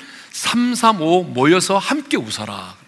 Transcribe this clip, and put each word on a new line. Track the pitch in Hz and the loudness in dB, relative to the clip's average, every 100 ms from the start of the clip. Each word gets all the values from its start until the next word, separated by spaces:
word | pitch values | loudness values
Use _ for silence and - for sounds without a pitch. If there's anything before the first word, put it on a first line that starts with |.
| - - - | -20 -20 -16
삼삼오오 | - - 233 247 240 226 208 156 180 160 | -8 -4 0 0 2 2 2 2 2 0
모여서 | 123 143 180 - 196 | 2 4 4 2 0
함께 | - 302 285 254 | 0 -4 -2 -4
웃어라. | 113 104 107 98 92 - | -4 -8 -8 -10 -14 -18